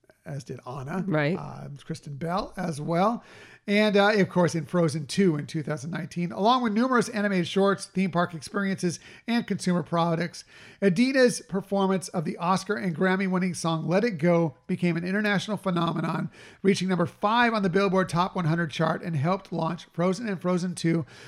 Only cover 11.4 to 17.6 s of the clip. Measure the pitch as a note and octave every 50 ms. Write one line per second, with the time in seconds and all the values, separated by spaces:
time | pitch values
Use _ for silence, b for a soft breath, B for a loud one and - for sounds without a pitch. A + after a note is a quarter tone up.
11.4 | - - F#3 G3 - - G3+ G3 F#3+ F#3+ F#3+ F3+ - - - F3+ D3+ F3+ - -
12.4 | E3+ F3 F#3+ F3+ - - G#3 A#3 G#3 F3+ D#3 - F#3+ F#3 F#3 F#3+ G3 F#3 F#3 F3+
13.4 | F#3+ F3+ D3 - - E3 E3 D#3+ D3+ D3+ F3 G3+ A#3 A#3+ F#3 C3+ E3 F3 E3+ E3+
14.4 | E3+ D3 - _ _ - F#3 F3+ F3 F3 E3 E3+ F3 F3+ F#3+ G#3+ G#3+ G#3 G3+ F3+
15.4 | - G#3+ G#3 - - F#3+ F3 E3+ E3+ E3 - F3+ F3+ E3 D#3+ D#3 - - B B
16.4 | B B B B B G3 G3 - F3+ F#3+ F3+ E3+ E3 - - - G#3 G#3 A3+ A#3+
17.4 | A#3+ A#3 A3+ G#3+